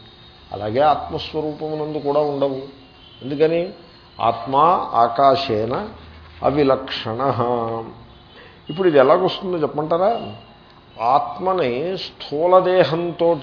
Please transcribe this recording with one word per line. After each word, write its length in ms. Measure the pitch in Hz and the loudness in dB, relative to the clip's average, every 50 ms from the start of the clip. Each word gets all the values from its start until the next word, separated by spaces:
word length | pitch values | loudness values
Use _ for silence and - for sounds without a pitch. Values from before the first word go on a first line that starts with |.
| - - - - - - - - - - | -20 -20 -20 -20 -20 -20 -20 -20 -18 -12
అలాగే 280 | - 95 104 107 110 131 | -10 -6 -6 -2 0 2
ఆత్మస్వరూపమునందు 1160 | 147 151 143 - - - 160 147 - - - 156 156 156 147 - 156 156 156 156 151 151 151 151 | 2 2 2 0 -2 -8 -8 -8 -8 -8 -8 -6 -6 -6 -8 -8 -8 -8 -6 -6 -6 -6 -6 -4
కూడా 220 | 135 143 143 151 | -2 0 0 0
ఉండవు. 420 | 151 147 143 139 139 139 135 131 135 - - - - - - - - - - - | 0 0 -2 -2 -2 -2 -4 -6 -10 -14 -18 -20 -20 -20 -20 -20 -20 -20 -20 -14
ఎందుకని? 480 | - 131 147 139 160 160 165 170 175 190 208 - - - - - - - - - | -10 -6 -2 0 0 2 2 0 -4 -6 -10 -16 -20 -20 -20 -20 -20 -18 -8 -2
ఆత్మా 720 | 113 113 113 - - 135 135 139 151 175 185 202 - - | 0 0 0 -2 -4 -2 2 4 4 4 4 2 -2 -2
ఆకాశేన 960 | - 117 117 117 - - 139 139 131 - - - 113 104 110 113 131 175 208 214 - - - - - - - - - - | 2 2 2 2 4 4 4 4 4 4 0 -2 -2 -2 -2 -2 -4 -6 -6 -10 -14 -18 -20 -20 -20 -20 -20 -20 -10 -2
అవిలక్షణః. 1000 | - 131 139 147 147 135 131 131 - - - - - 110 110 120 135 139 123 113 120 120 123 120 113 113 113 113 113 113 117 - - - - - - - - - - - - - - - | -2 0 2 2 2 2 2 0 -2 -8 -10 -8 -6 -6 -4 -2 -2 -2 0 0 0 0 0 -2 -2 -4 -6 -8 -8 -12 -16 -20 -20 -20 -20 -20 -20 -20 -20 -20 -20 -20 -20 -20 -14 -10
ఇప్పుడు 180 | 151 175 190 180 | -4 0 2 4
ఇది 100 | 151 139 | 6 6
ఎలాగొస్తుందో 600 | 127 135 160 180 190 175 - - 196 185 180 170 | 6 6 6 4 2 0 -2 -4 -6 -6 -4 -2
చెప్పమంటారా? 760 | 151 131 - 143 156 160 170 165 185 208 233 - - 104 107 - - - - - - - - - - - - 107 | -2 -2 -2 -4 -4 -2 0 0 0 0 0 -2 -6 -12 -16 -18 -20 -20 -20 -20 -20 -20 -20 -20 -20 -18 -10 -4
ఆత్మని 1000 | 110 123 135 147 - - - - 180 185 190 180 151 123 117 127 156 180 190 175 | 0 2 2 2 0 -2 -8 -6 -4 -2 0 0 0 -2 -2 -4 -4 -6 -6 -8
స్థూలదేహంతో 1400 | - - - - - - 143 147 165 180 185 185 175 180 185 185 165 135 156 170 175 175 160 - 170 170 170 147 | -10 -12 -14 -16 -12 -8 -4 -2 2 6 6 6 6 6 4 4 4 4 2 -2 -4 -4 -2 0 2 2 2 2